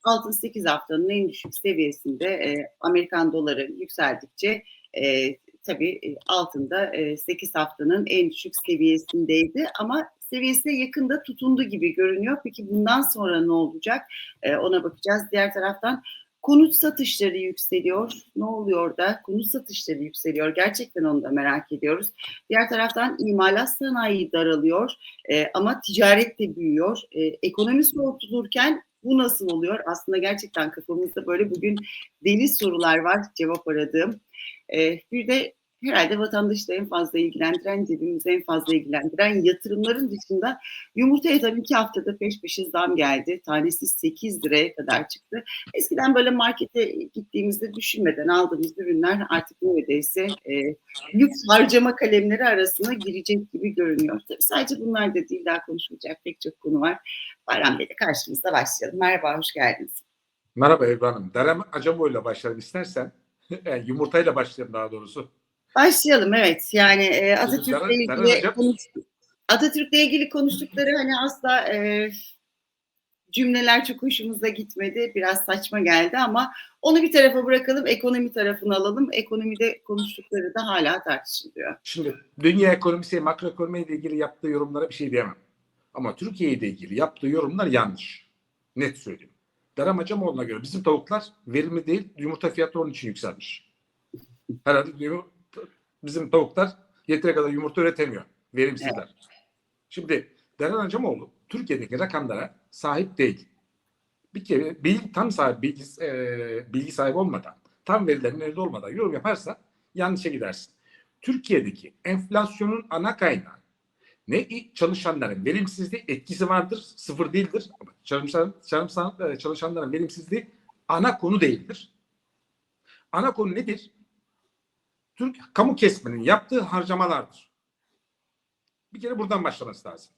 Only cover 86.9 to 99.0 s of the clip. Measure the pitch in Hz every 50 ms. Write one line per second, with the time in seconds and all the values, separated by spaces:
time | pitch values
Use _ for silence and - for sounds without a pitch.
86.9 | 98 117 151 156 - - - 135 143 160 151 139 170 190 208 170 127 120 113 104
87.9 | 92 - - - - - _ _ _ _ _ _ _ _ _ _ _ 127 143 147
88.9 | 139 - - 107 90 - - _ _ _ _ _ _ _ _ _ _ - 139 180
89.9 | 190 185 170 185 214 202 190 175 147 127 123 113 110 107 117 139 - 190 185 165
90.9 | 151 147 - - 208 214 208 - _ _ _ - 120 143 156 170 165 170 160 156
91.9 | 170 208 196 - _ - 143 147 160 156 - 170 160 - 165 160 - 170 165 156
92.9 | 139 - - 117 101 - - 101 87 - - - - - _ _ _ _ _ _
93.9 | _ _ _ _ - - - _ _ _ _ _ 120 123 _ 143 143 139 143 160
94.9 | 156 143 147 147 160 175 180 _ _ _ _ _ - - - - _ _ _ _
95.9 | _ _ - 147 143 165 160 143 - 165 151 - - - 190 190 - _ _ _
96.9 | _ _ _ - 156 156 156 175 160 151 147 143 143 143 151 147 151 - 170 165
97.9 | 165 - 151 139 117 95 92 _ _ _ _ _ _ 123 139 143 135 117 127 139
98.9 | 120 -